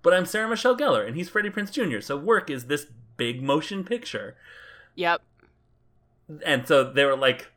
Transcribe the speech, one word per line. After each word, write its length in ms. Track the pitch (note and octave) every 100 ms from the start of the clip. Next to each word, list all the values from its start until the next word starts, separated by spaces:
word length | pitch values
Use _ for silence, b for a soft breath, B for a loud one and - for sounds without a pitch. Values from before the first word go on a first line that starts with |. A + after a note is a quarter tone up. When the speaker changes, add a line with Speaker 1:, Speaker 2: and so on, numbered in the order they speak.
Speaker 1:
but 100 | E3+
I'm 140 | F3+ F3+
Sarah 220 | G#3+ A3
Michelle 280 | A3+ B3 B3
Gellar 300 | C#4+ A#2+ G#2
and 80 |
he's 140 | C#3+ F3+
Freddie 220 | G#3+ G#3
Prinze 200 | G3+ G3+
Junior, 300 | - G3 A2
so 160 | - C#3+
work 340 | E3+ G#3 F#3
is 140 | C3+ A#2+
this 200 | D3 - - - -
big 240 | A#2+ B2
motion 440 | C3+ D3 D3+ G3
picture." 520 | F#3 A#3 - G#2 G2+ - B B B B B -
Speaker 2:
Yep. 260 | E3+ E3+ - _ _ _ _ _ _ _ _ _ - D3+
Speaker 1:
And 220 | D#3+ C3+ B2
so 180 | C#3+ B2+
they 140 | C3+
were 120 | C#3 C3+
like, 360 | C3 B2 -